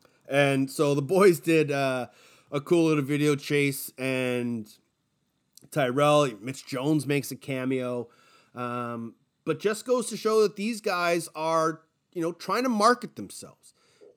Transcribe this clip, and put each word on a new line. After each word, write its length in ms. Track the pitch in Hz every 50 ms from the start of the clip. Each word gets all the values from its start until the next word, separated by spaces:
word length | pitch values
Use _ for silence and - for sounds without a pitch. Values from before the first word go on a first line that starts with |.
| _ _ _ _ _ -
And 440 | 135 143 143 139 139 135 135 135
so 240 | - - 151 143 143
the 60 | 139 135
boys 360 | 131 190 185 202 196 170 143
did, 320 | - 165 160 160 151 139
uh, 360 | 143 139 139 135 131 127 120 - _ _ - - _ _ _ _
a 100 | 143 143
cool 240 | 143 - 175 170 165
little 180 | 160 156 147 139
video, 320 | 131 147 143 147 147 147
Chase 560 | 139 - - 147 143 143 139 135 - - - - -
and 720 | 127 131 131 127 127 123 123 123 120 120 120 113 104 - - _ _ _ _ _ _ _ _ _ _ _ _ _ _ _ _ - - _
Tyrell. 580 | - 156 135 123 123 139 147 147 147 147 147 131 110 98
Mitch 240 | 104 127 135 - -
Jones 400 | - - 123 131 151 156 151 123
makes 260 | 131 143 143 123 -
a 40 | 135
cameo. 720 | 123 - - 135 131 131 131 135 127 127 123 123 123 117 117 _ _ _ _ _ _ _ _ -
Um, 600 | 120 123 120 120 123 120 120 120 117 117 113 - _ _ _ _ _ _
but 140 | - 160 -
just 260 | - 202 220 214 -
goes 220 | 254 247 254 226 -
to 80 | 220 -
show 240 | - 220 220 220
that 140 | 214 202 208
these 240 | - 202 220 240 208
guys 480 | - 208 185 180 175 170 175 175 165 - -
are, 480 | 156 156 160 160 160 160 160 160 160 _ _ _ _ _ _ -
you 80 | 175
know, 100 | 160 170
trying 320 | 170 - - - 190 233 254
to 60 | 262
market 460 | 233 208 208 233 247 240 - 175 -
themselves 580 | - 104 92 - - - - - _ _ - _ _ _ _ _ _ - - _